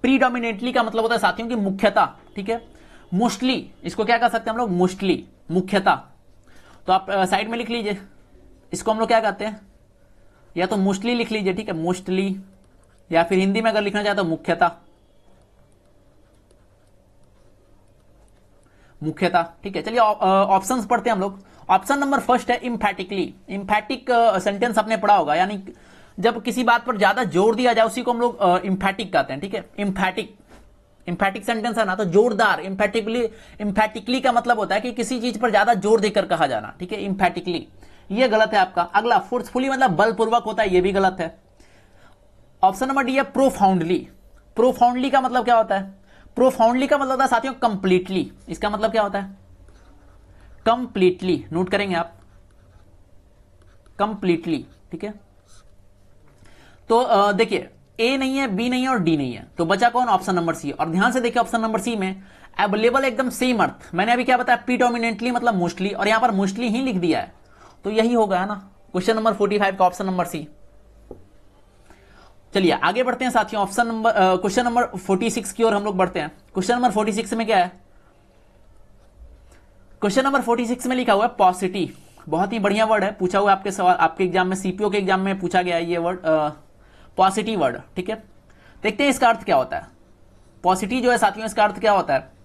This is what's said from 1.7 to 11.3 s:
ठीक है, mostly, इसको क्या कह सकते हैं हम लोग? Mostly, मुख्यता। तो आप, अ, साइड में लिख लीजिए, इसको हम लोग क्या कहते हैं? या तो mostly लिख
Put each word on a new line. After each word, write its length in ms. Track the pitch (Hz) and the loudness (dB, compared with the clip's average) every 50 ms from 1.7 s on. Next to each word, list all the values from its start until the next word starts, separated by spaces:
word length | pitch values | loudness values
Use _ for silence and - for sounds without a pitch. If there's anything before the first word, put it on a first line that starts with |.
| 190 196 226 208 - - 170 - - - - - - | -2 2 0 2 4 2 0 0 -2 -18 -20 -14 -12
ठीक 140 | 208 196 214 | -10 -6 -6
है, 180 | 226 226 - - - - - - - - - - 180 | -6 -6 -6 -16 -20 -20 -20 -20 -20 -20 -10 -4 0
mostly, 460 | 185 240 233 233 - 254 254 254 180 - - - - - | 0 0 0 0 -2 -2 -2 -2 -2 -6 -12 -20 -12 -12
इसको 220 | 175 - - 226 | -10 -4 -4 0
क्या 120 | 226 240 | 0 2
कह 100 | 233 233 | 2 2
सकते 240 | 226 233 226 226 233 | 0 0 -2 -4 -4
हैं 60 | 220 | -4
हम 0 | |
लोग? 220 | 240 247 214 180 175 | -4 -2 -2 2 2
Mostly, 380 | 185 185 185 - 196 185 165 - - - - _ - - | 2 0 0 -2 0 0 0 -2 -4 -14 -20 _ -12 -4
मुख्यता। 440 | 160 185 185 190 208 196 190 196 151 127 - - - _ _ - - - _ - - - - - - - - | -2 -2 -2 0 -2 0 2 2 0 0 -4 -18 -20 _ _ -20 -20 -20 _ -20 -20 -20 -20 -20 -20 -12 -2
तो 60 | - 185 | 0 0
आप, 160 | 185 185 190 | 0 0 -2
अ, 160 | 196 196 185 | -2 0 0
साइड 240 | 185 202 196 214 220 | 0 0 -2 -2 -4
में 80 | 233 | -6
लिख 120 | 233 233 214 | -6 -4 -4
लीजिए, 320 | 233 240 208 208 202 196 - - - - - _ - - - - - _ _ - - | -4 -4 -4 -4 -6 -6 -10 -20 -20 -20 -20 _ -20 -20 -20 -20 -20 _ _ -12 -12
इसको 180 | - - 220 | -6 -2 -2
हम 80 | 220 220 | 0 0
लोग 80 | 226 | 2
क्या 120 | 226 233 226 | 2 2 2
कहते 260 | 220 208 190 - 202 | 2 0 -4 -4 -8
हैं? 160 | 220 208 - - - _ _ _ _ _ _ - _ - _ - - _ _ _ _ - | -10 -10 -12 -20 -20 _ _ _ _ _ _ -20 _ -20 _ -20 -20 _ _ _ _ -4
या 80 | 165 180 | -2 -2
तो 100 | 190 226 | 0 0
mostly 300 | 202 190 196 202 196 202 | 0 0 0 0 0 -2
लिख 260 | 240 240 240 226 - | -2 -2 -2 -2 -2